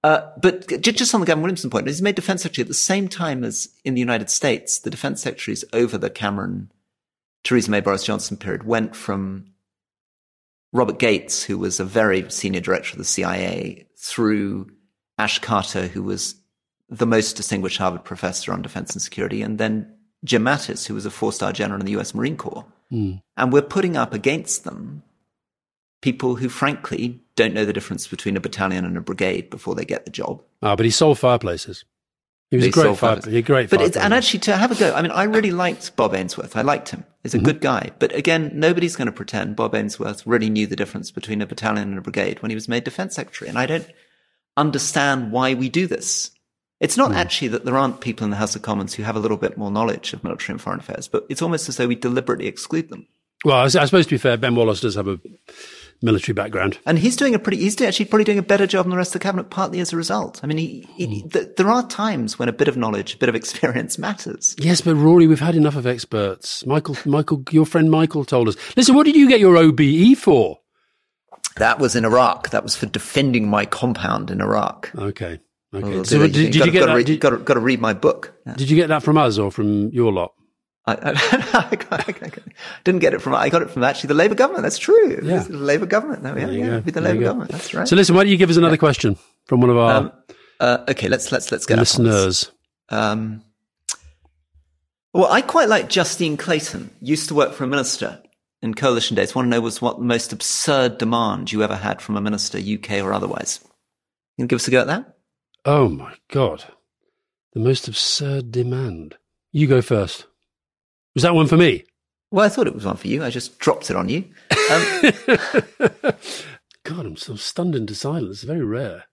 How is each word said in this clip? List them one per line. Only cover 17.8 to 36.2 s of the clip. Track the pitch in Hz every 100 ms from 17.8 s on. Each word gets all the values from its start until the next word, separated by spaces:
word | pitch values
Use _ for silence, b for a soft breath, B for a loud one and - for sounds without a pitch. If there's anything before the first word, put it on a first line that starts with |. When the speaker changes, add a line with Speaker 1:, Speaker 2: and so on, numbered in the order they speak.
| 92 87
Speaker 1:
professor | - 90 90 92 -
on | 95
defense | 92 - -
and | -
security, | - - 104 104
and | 107 107
then | 110 110 104 _ _ _ -
Jim | 117
Mattis, | 117 143 - - -
who | 104
was | 104
a |
four-star | - 107 - 98
general | 98 101 98
in | 98
the |
U | 104
S | 101 107
Marine | 127 151
Corps. | - - - _ _
Speaker 2:
Mm. | 120 101 92 _ -
Speaker 1:
And | 127
we're | 143
putting | 143 196 180 156
up | 113
against | 107 131 156 - -
them | - - - 147 _ _ _ _ _ _ _ _ _ _
people | 135 127 131 120
who, | 127
frankly, | - 139 147 - - 123 120 _ -
don't | 110
know | 104 104
the |
difference | 101 - 98 -
between | - - 98
a |
battalion | 95 - 95 92 90
and | 87
a |
brigade | 85 92 95 92 -
before | - - -
they | -
get | - -
the |
job. | - - - _ _
Speaker 2:
Ah, | 107 101
but | 113
he |
sold | 110 156 143
fireplaces. | 127 120 98 87 - 95 - _ _ _ _ _ _
He | 127
was | 127
Speaker 1:
They |
Speaker 2:
a |
great | -
Speaker 1:
sold | 147 101
Speaker 2:
fire-, | 117 110
Speaker 1:
fireplaces. | 110 113
Speaker 2:
a |
great | 117 135 110
Speaker 1:
But | 196
it's, | 214 165
and | 202
Speaker 2:
fireplace. | 240 254
Speaker 1:
actually, | 196
to | - 190
have | 247
a | 240
go, | 196
I | -
mean, | 170
I | -
really | 208 220 208
liked | 175 180 151 - -
Bob | 110
Ainsworth. | 95